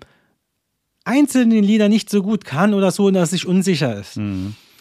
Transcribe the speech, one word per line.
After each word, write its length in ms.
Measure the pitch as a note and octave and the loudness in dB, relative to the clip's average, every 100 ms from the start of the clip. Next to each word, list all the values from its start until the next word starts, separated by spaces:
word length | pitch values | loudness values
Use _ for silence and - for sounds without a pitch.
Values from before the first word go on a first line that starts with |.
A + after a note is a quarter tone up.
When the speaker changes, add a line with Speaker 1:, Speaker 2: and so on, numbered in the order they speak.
| - _ _ _ _ _ _ _ _ _ | -12 _ _ _ _ _ _ _ _ _
Speaker 1:
einzelne 580 | - C4+ D4 B3+ A3+ A3 | -2 0 2 2 2 2
Lieder 280 | G3+ A3 G#3 | 2 2 2
nicht 200 | A3 - | 2 0
so 120 | G#3 | -2
gut 240 | F#3+ G#3+ - | -2 -4 -4
kann 280 | C#3 G#3 | -2 0
oder 180 | G3+ F#3+ | 2 0
so 140 | F3 G3 | 2 0
und 60 | |
dass 160 | F#3+ D#3+ | 2 0
sich 140 | F3+ F3+ | -2 -2
unsicher 500 | F#3 F#3+ D3 C3+ G2+ | 0 0 0 -2 -6
ist. 180 | F#2+ A2 | -10 -8
Speaker 2:
Mhm. 380 | G#2 F#2+ G2 G#2+ _ _ | -6 -6 -8 -12 _ _